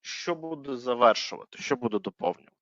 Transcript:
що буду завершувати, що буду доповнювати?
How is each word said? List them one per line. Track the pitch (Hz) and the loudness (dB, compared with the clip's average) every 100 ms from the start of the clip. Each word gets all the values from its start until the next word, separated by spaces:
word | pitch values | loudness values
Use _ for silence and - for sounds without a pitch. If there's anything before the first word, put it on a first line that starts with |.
що | - - - | -12 -10 -6
буду | 170 160 156 139 127 | -6 -6 -8 -8 -8
завершувати, | 127 120 117 104 - - - - | -2 6 6 6 -2 -10 -14 -14
що | - 135 | -2 0
буду | 120 104 | 0 -2
доповнювати? | 98 - - 87 - _ | -4 -2 -2 -2 -10 _